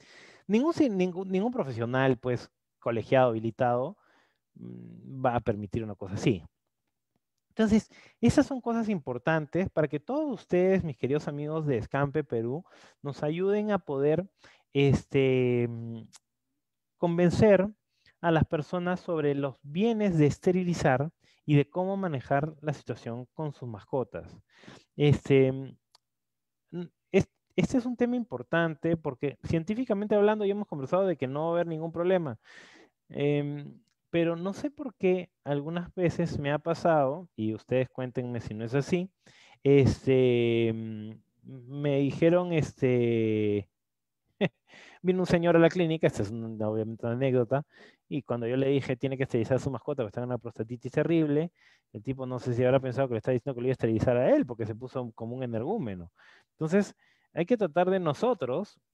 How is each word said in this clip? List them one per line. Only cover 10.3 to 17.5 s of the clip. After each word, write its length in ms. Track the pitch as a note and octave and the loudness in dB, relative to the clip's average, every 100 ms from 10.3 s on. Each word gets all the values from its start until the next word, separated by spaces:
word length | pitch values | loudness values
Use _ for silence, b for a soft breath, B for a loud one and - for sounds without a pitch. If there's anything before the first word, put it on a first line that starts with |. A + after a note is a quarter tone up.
ustedes, 520 | A3 - F3+ F#3 F#3+ | -6 -2 2 4 2
mis 140 | E3 C#3 | 0 -4
queridos 300 | B2 D3 D#3 | -2 -2 -4
amigos 380 | D3 D3+ D#3+ D3+ | -8 -6 -4 0
de 120 | A#2+ | 0
Escampe 460 | - C3+ C#3+ D3 | 0 -2 0 -2
Perú, 400 | D3+ A#2 A2+ C#3+ - B B B | -2 -2 -2 -6 -10 B B B
nos 220 | C#3+ C3+ | -12 -6
ayuden 480 | D3+ E3 F#3+ G#3 G#3+ | -4 -2 -2 0 0
a 80 | G3+ | -2
poder, 480 | - C#3 C#3+ D#3+ F#3+ _ b b b | -2 0 2 2 -2 _ b b b
este, 960 | C#3 C#3 B2+ - C#3 C3+ B2+ B2 B2 A#2+ | 2 4 2 2 2 4 4 2 2 0
mm, 340 | A#2 A#2 A2+ A2 - _ _ _ _ _ _ _ _ | -4 -10 -12 -14 -20 _ _ _ _ _ _ _ _
convencer 720 | F3 E3+ F3 - A3 | -2 4 4 6 6